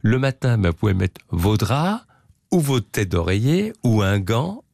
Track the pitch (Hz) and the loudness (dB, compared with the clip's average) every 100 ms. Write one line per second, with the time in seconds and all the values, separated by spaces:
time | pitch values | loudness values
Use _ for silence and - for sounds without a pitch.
0 | 113 127 135 131 131 117 90 82 104 92 | 2 2 0 0 0 2 0 0 0 0
1 | 95 - _ 87 90 107 95 131 170 220 | -2 -6 _ -2 0 0 0 -2 -2 -4
2 | _ _ _ _ _ 180 143 127 104 - | _ _ _ _ _ -2 0 -2 -2 -6
3 | 98 90 85 98 123 170 214 - 123 110 | -2 -2 0 0 0 0 -2 -4 0 2
4 | 98 101 92 113 165 214 - | 2 0 0 0 -2 -6 -16